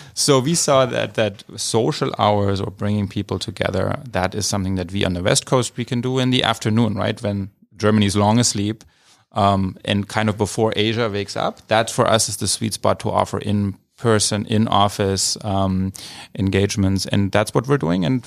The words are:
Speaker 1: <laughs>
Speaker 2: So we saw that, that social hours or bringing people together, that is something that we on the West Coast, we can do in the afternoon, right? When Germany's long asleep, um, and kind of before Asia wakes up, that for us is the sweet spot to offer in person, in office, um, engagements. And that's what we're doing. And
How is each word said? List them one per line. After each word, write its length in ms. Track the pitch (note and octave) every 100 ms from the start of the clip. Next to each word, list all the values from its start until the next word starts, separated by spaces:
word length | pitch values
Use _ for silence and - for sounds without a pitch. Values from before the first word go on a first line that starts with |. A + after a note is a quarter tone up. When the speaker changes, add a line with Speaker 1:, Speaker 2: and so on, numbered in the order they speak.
Speaker 1:
<laughs> 100 | -
Speaker 2:
So 260 | - - C3+
we 140 | C3
saw 320 | E3+ - C3+ B2+
that, 280 | A#2 A2+
that 300 | A2 G#2+ G2 - A#2
social 540 | - A2+ C#3+ - C3+ -
hours 420 | G#2 G#2 G2+ G2
or 100 | G2+
bringing 380 | - G#2 G#2 G2
people 300 | G#2 G2 G2
together, 560 | - F2+ G2 F#2+ G2+ G2 -
that 220 | F#2 F#2+
is 120 | G#2+ -
something 300 | G#2 F#2+ F#2+
that 160 | F2
we 120 | G2+ F#2+
on 80 |
the 80 | F2
West 220 | G2 C#3 -
Coast, 300 | C3 A#2 -
we 80 |
can 160 | A#2 A#2+
do 180 | B2+ C3
in 120 | B2+
the 120 | B2+
afternoon, 500 | G#2+ A2+ A2+ A2 A2 G2
right? 240 | G#2 G#2
When 280 | G#2 G2+ G2 - _ -
Germany's 400 | G#2+ G#2+ G#2 G#2
long 220 | G#2 A#2
asleep, 460 | A#2+ A#2 G#2 A2+ - _ _ _ _
um, 440 | G#2+ G2+ G2 F#2+ -
and 220 | - G2+ G2+
kind 200 | A2 G#2+
of 80 | G#2
before 360 | G2+ - A2 G#2
Asia 320 | A2 A2+ A2+
wakes 280 | G2+ G2 A2
up, 300 | - - -
that 220 | A2 A2+
for 160 | - -
us 220 | A2+ -
is 80 | G2+
the 100 | G2+
sweet 280 | - A2+
spot 260 | - G#2 F#2+
to 100 | G#2
offer 280 | G2 G2 G2
in 360 | - G#2 G2+ - _ _
person, 500 | A#2 G#2+ - G#2 -
in 220 | G#2+ A2+
office, 680 | G2 G2+ - G2 F#2+ - -
um, 480 | G#2+ G2 G2 F#2 F#2+ - - - - -
engagements. 680 | G2 G2 G2+ G2+ F#2+ F#2+ -
And 260 | G2+ G2
that's 220 | G#2 A2
what 120 | C#3 B2+
we're 120 | C#3
doing. 260 | D#3+ F#3
And 220 | D#3+ B2+